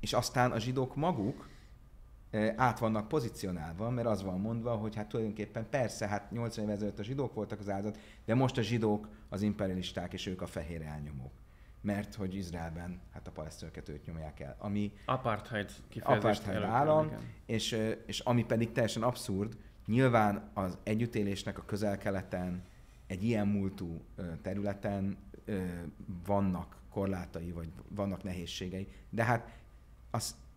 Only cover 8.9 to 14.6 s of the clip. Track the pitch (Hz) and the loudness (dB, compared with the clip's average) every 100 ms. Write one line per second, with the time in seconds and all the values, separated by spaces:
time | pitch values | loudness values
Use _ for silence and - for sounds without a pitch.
8.9 | 104 - - - 95 104 104 95 92 87 | 2 0 -14 -8 0 0 2 0 0 -2
9.9 | - 87 98 - 90 87 - 80 85 78 | -4 -6 -6 -4 -4 -4 -6 -6 -6 -6
10.9 | 76 73 71 65 - - - - - 104 | -6 -6 -8 -10 -12 -20 -20 -20 -6 -2
11.9 | 101 104 - 95 98 90 85 82 80 87 | -2 -2 -4 -4 -4 -4 -4 -6 -6 -8
12.9 | 90 - - 82 78 78 - 80 78 76 | -8 -12 -14 -12 -10 -10 -10 -10 -10 -10
13.9 | 73 - 82 78 - 71 76 | -10 -8 -8 -8 -8 -10 -8